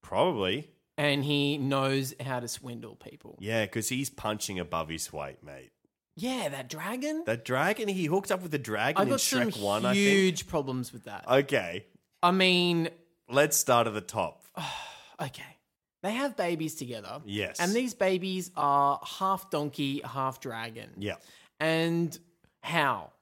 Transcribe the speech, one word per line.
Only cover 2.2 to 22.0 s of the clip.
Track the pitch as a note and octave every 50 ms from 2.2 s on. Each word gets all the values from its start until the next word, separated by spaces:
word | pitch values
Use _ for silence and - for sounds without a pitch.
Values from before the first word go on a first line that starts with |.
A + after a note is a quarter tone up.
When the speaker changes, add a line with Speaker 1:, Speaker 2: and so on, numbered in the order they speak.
Speaker 2:
how | A#2+ C3+ C3 B2
to | A#2+ A#2
swindle | - - - C3 A#2+ A2+ - G#2+ G#2
people. | - - - - - _ - - -
Speaker 1:
Yeah, | F#2+ G#2 A2+ A2+ G#2+
'cause | G2 - A#2 G#2+ -
he's | B2+ B2+ C#3 B2+
punching | - - - G#2+ G#2+ G#2+ - - G2+ F#2
above | F2 E2 E2+ E2 D#2+ D#2
his | E2 D#2 - -
weight, | - D#2 C#2+ C#2+ C2+ - -
mate. | C#2+ C#2+ C2+ C2 - _ _ _ _ _ _ _ _ _
Speaker 2:
Yeah, | - G3+ B3 C4 B3+ G3+ D3+
that | C#3 C3+ C3 A#2+
dragon. | - D#3 E3 F#3+ A3 B3+ C4 D4+ D#4 D#4 E4+
Speaker 1:
That | - A2+ A#2 -
dragon, | - B2 C3 D3 F3+ G#3+ - A3+ G3+
he | G3 F#3 F3
hooked | D3 D#3+ F#3+ G3 -
up | G3+ F#3
with | F#3 E3+
the | D3+ C#3+
dragon | B2 G#2+ G#2+ G2+ G#2+ C3 D#3+ F#3
Speaker 2:
I've | G3 G#3+
Speaker 1:
in |
Speaker 2:
got | C#4 C4
some | - - C4+ B3+ A#3+ A3+
Speaker 1:
Shrek | F#3 -
One, | G3+ G3+ G3+ G#3+ A3
I | - G3
think. | G3+ G3+ G3+
Speaker 2:
huge | G3+ G3 F#3+ F#3 F3 - - -
problems | - D#3+ C#3 C3 B2+ B2+ B2 - -
with | A#2+ -
that. | - G#2 G2 - -
Speaker 1:
Okay. | B2 C3+ C#3 C#3 D3 A#2+ F#2 F2 E2+ F#2+ - _ _ _ _ _ _ _ -
Speaker 2:
I | F3
mean, | F3+ F#3+ F#3 F#3 F3+ F3+ F3 F3 F3 E3+ E3 E3 - - _ _ _ _ _ _
Speaker 1:
Let's | A#2+ C#3 D3+ D3+ D3+ -
start | - - B2 A#2 A#2 A2+
at | G#2
the | G#2+
top. | G2 - - A2+ F#2 D#2 - _ _ - _
Speaker 2:
<sighs> | - D#3 C#3+ - - - - - - - - - -
Okay. | D#3+ C3+ - - - - - _ _ _ _ _ _ _ _ _ -
They | F#3+ A3
have | A#3+ C#4 C#4+ A3+
babies | - F#3+ F3 E3+ D#3+ D#3+ D#3 D3+
together. | - C#3+ A#2+ A#2+ A2 G2+ F#2+ G#2+ C#3+ D#3+
Speaker 1:
Yes. | G#2 G2+ G#2 G2+ - - -
Speaker 2:
And | F3 F3 G3+
these | A#3 C4 B3 G#3
babies | - G3 F#3+ F#3+ F#3 F3 F#3+ F#3+ F#3 F3 F3+ - -
are | D3 C#3+ C#3 C#3+ C#3 C#3+ C#3+ -
half | - - - - F#3+ F#3+ G3 F#3 - -
donkey, | - D3+ D3 D3 C3 - D3 C#3 C#3 C#3+ -
half | B2 A#2 C#3 C3+ C3 B2+ -
dragon. | - C3+ A2+ A2+ A2+ A#2 A2+ A2+ A2 - - F#2
Speaker 1:
Yeah. | G2 G2+ F2+ - - - - - - _ _ _
Speaker 2:
And | D#3 D#3+ D#3+ E3 E3 E3 E3+ E3+